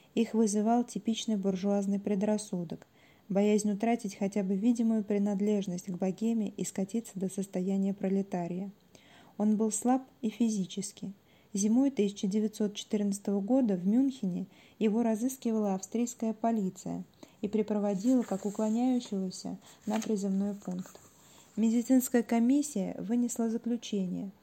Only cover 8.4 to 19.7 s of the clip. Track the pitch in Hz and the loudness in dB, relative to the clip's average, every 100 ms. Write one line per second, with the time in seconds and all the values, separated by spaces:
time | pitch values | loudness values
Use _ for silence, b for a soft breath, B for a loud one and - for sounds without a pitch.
8.4 | 175 175 196 - _ B B B B - | -4 -6 -8 -12 _ B B B B 0
9.4 | 214 208 220 214 240 262 262 _ 220 - | 2 4 2 2 2 2 0 _ -6 0
10.4 | 233 214 175 - 190 - 196 196 b b | 0 0 -4 -6 -8 -10 -14 -14 b b
11.4 | b 196 208 233 277 269 202 202 202 214 | b -2 2 4 4 2 0 0 -2 0
12.4 | 208 - 208 208 - 214 202 196 - 202 | 0 0 -4 -4 -4 -2 0 -2 -2 -2
13.4 | 196 262 240 185 180 226 277 254 190 180 | 2 2 4 2 2 4 2 0 -4 -4
14.4 | 185 b b - 220 214 233 220 254 262 | -6 b b -2 0 2 2 0 -2 -4
15.4 | 233 220 208 190 - 233 240 - 226 220 | -2 0 0 -2 -4 -4 -4 -2 -4 -2
16.4 | 233 226 190 190 170 170 185 B B B | 0 0 -2 -4 -8 -8 -10 B B B
17.4 | 202 214 208 214 202 196 233 254 - 196 | -2 0 0 0 0 0 2 2 2 -2
18.4 | 208 196 220 226 254 247 240 196 190 - | -4 -2 0 2 2 0 -2 -4 -4 -6
19.4 | - 190 B | -10 -12 B